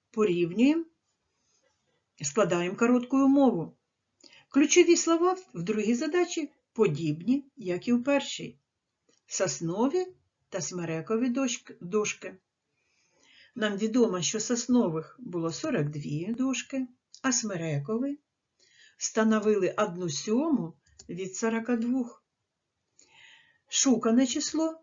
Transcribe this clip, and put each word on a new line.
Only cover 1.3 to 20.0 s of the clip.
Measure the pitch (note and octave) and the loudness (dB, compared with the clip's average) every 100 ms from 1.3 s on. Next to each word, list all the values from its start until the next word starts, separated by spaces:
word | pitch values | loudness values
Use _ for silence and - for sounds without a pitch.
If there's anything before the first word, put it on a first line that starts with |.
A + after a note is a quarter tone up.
| _ _ _ _ _ _ _ _ - | _ _ _ _ _ _ _ _ -12
складаємо | - - F#3+ F3 F3 G3+ | -4 0 0 0 -2 0
коротку | A#3 B3 B3 C4+ | 2 2 2 2
умову. | C4+ C#4 C4+ F3+ D#3 - _ _ _ _ - - _ | 4 6 4 2 -4 -12 _ _ _ _ -20 -20 _
Ключові | C4+ D4 F4 E4+ E4+ | 2 6 6 6 6
слова | - E4 F4+ F#4 - | 4 2 2 0 -6
в | F3 | -6
другій | F3 G#3+ G3+ | -4 -2 0
задачі | A#3+ D#4 F4+ F4 E4+ D4 _ _ | 0 0 0 0 -2 -8 _ _
подібні, | - G3 D3 E3 D3+ F3+ C#4 - - | 0 0 2 -2 -2 0 -2 -2 -10
як | F3+ F3 - | -6 -4 0
і | |
в | A#3+ | 0
першій. | A#3+ C#4+ - - E3 - _ _ _ _ _ _ _ | 2 -2 -2 -8 -12 -16 _ _ _ _ _ _ _
Соснові | - F#3+ - E3 F#3 B3+ F4+ F#4 - _ _ _ | -4 -4 -2 -4 0 0 0 -4 -8 _ _ _
та | F#3+ | -8
смерекові | - F3+ E3 D#3+ D3+ A3+ B3+ | -8 -8 -6 -6 -4 -2 0
дощ-, | A#3+ C4+ - - - | 0 -2 -4 -10 -16
дошки. | F3 G#3 G#3 - F#3 F#3+ _ _ _ _ _ _ _ _ _ _ _ | -4 -2 -2 -6 -12 -16 _ _ _ _ _ _ _ _ _ _ _
Нам | - G#3+ G3 | -4 -4 -2
відомо, | G#3+ A#3 A3 F3+ | 0 2 2 2
що | D3+ A3 | -2 -4
соснових | - A#3+ - B3 F#3+ D#3+ D#3 - | -2 -4 2 2 2 -2 -8 -14
було | - F3 E3 | -10 -4 -4
сорок | D3+ D#4+ A#3+ D3 | -4 -2 -2 -2
дві | D3+ D#3 D3 F3+ A#3+ | -4 -6 -6 -4 -4
дошки, | C4 B3+ - C4+ B3+ _ _ - | -4 -4 -6 -6 -6 _ _ -6
а | C4 | -2
смерекові | B3+ G#3+ F3+ E3 C#3+ C#3+ A3+ C#4 C#4+ _ _ _ _ _ _ - - | -2 -2 -4 -4 -4 -2 -4 -4 -6 _ _ _ _ _ _ -20 -10
становили | - - A3 A3 G#3 G#3 F3+ - | -4 2 4 4 2 2 2 0
одну | G#3 F3 | -2 -2